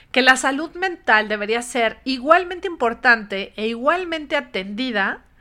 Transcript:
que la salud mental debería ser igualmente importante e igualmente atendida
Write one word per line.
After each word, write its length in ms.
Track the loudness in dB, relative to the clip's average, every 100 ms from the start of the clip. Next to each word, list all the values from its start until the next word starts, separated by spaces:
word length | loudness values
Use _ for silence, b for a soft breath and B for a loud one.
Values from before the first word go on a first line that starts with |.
| B
que 80 | 2
la 160 | 4 4
salud 360 | 2 -2 -6 -6
mental 520 | -6 -4 2 2 2
debería 340 | -4 -2 -4
ser 380 | -2 -2 -2 -2 -6
igualmente 640 | -2 4 4 4 -6 -8
importante 840 | -2 -2 2 4 2 0 -6 -6 -6
e 100 | -6
igualmente 720 | 0 0 0 -2 -8 -4 -4
atendida 880 | -4 -6 -6 -6 -4 0 -2 -4 _ b